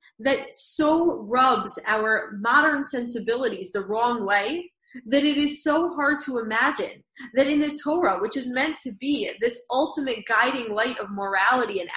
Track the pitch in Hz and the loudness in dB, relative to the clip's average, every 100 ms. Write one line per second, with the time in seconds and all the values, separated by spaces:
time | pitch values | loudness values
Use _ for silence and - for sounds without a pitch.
0 | _ - 247 277 - - - - 302 320 | _ -4 0 0 -2 -6 -4 0 4 4
1 | 339 226 208 247 262 240 - - 214 214 | 2 0 -2 4 4 4 0 -6 -2 0
2 | 220 220 - 202 226 277 311 285 277 254 | 2 0 -2 -4 2 4 4 2 -2 -4
3 | 240 233 208 240 247 190 190 202 190 214 | -4 -4 -2 0 -2 -4 -6 -6 -4 0
4 | 240 240 196 202 208 339 359 _ _ 254 | 0 0 0 0 0 -4 -8 _ _ -16
5 | 226 277 294 285 294 - 311 302 349 294 | 0 2 4 2 0 0 0 2 0 0
6 | 285 294 - 247 220 220 277 277 185 - | 0 0 -2 -6 -2 0 0 0 -6 -8
7 | _ - 254 240 277 302 294 294 294 330 | _ -18 -6 0 2 4 2 -2 -2 0
8 | 247 185 214 277 247 247 311 311 254 196 | 2 0 -2 -4 -4 -2 -2 -4 -8 -8
9 | 269 277 202 - 233 240 - 254 302 302 | -2 -2 -2 -2 -2 -2 -2 0 0 0
10 | 269 220 220 220 254 269 226 208 240 - | -4 -4 0 2 2 0 -4 -2 -2 -2
11 | 202 202 196 190 202 254 220 190 175 | -6 -6 -2 2 4 4 2 -2 -4